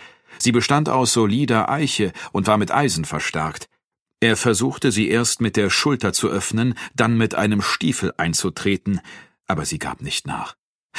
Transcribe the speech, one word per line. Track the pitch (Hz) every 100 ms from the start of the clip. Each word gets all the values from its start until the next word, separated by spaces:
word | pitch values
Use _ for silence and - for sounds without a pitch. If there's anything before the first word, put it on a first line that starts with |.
| - _ _ -
Sie | 123
bestand | 120 - 143 151
aus | 131 123
solider | 120 107 117 143 113 -
Eiche | 139 147 - 101 - -
und | 101 98
war | 107
mit | 101
Eisen | - 143 82
verstärkt. | 76 78 - 78 78 - - _ _ _ _ _
Er | 117 107
versuchte, | 123 98 131 135 135
sie | 101 101
erst | 117 120 -
mit | 113 107
der | 101
Schulter | - 151 135 101
zu | - 110
öffnen, | 98 - 110 123 113 -
dann | - 117 113
mit | 110
einem | - 104 104
Stiefel | - - - - 95 -
einzutreten, | 85 80 92 - 98 95 - 95 - - - _ -
aber | 73
sie | 76 76
gab | 71 62
nicht | 69 - 71
nach. | 67 - - _ _ _